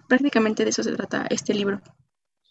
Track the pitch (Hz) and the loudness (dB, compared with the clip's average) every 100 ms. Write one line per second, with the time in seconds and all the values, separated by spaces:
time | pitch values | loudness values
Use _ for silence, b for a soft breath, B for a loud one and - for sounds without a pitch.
0 | - 254 285 233 220 214 220 220 226 - | 2 2 4 2 2 2 0 0 -2 -4
1 | 196 - - 214 - 202 202 196 - _ | -4 -4 -4 -2 -2 0 0 -4 -8 _
2 | _ _ _ _ _ | _ _ _ _ _